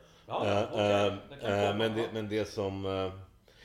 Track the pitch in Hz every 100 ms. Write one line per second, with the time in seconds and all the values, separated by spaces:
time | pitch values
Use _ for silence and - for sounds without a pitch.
0 | - - - 143 104 101 113 110 104 101
1 | 101 101 - - 113 101 101 104 113 110
2 | 113 110 104 107 101 - 98 98 98 95
3 | 95 95 95 - _ -